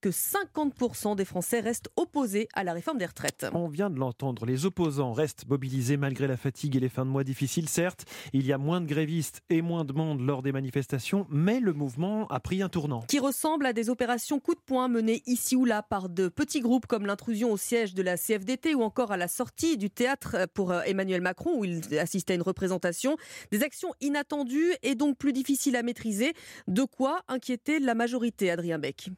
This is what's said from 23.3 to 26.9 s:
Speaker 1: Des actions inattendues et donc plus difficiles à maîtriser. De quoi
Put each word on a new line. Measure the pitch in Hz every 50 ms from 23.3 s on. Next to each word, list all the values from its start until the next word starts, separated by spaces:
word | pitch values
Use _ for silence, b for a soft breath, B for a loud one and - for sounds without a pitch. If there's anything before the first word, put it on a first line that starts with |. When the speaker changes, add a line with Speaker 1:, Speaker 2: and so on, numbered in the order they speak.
| B B B B
Speaker 1:
Des | - 208
actions | 269 294 - - - 359 - _
inattendues | 247 285 285 294 285 _ 302 294 285 240 254 294 320 349 349 -
et | - 247 277
donc | 226 294 294 269 _
plus | - 277 262
difficiles | 262 262 - 277 254 - 285 247
à | 240
maîtriser. | 233 240 240 - - 226 208 196 240 302 330 B B B B B B -
De | 180 208 269
quoi | -